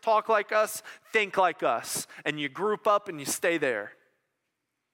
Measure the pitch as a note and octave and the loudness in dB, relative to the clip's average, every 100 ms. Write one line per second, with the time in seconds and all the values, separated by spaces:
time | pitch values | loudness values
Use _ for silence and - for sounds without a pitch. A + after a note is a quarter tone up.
0 | A3+ G#3+ G#3+ G#3+ G3+ G#3+ G#3+ - - - | 0 0 2 0 2 0 0 -4 -14 -20
1 | _ A3 G3+ G3 F3+ D#3 D3+ A2+ - - | _ -2 0 2 2 2 0 0 -2 -8
2 | - - D#3 D3+ C#3+ C3+ G#3 G#3 A3 G#3 | -8 -8 -6 -4 -6 -4 -2 0 2 2
3 | G3+ D#3 C3 - F#3 E3 C#3 G#2+ G#2 - | 0 -10 -6 -2 0 2 0 -2 -6 -14
4 | _ _ _ _ _ _ _ _ _ | _ _ _ _ _ _ _ _ _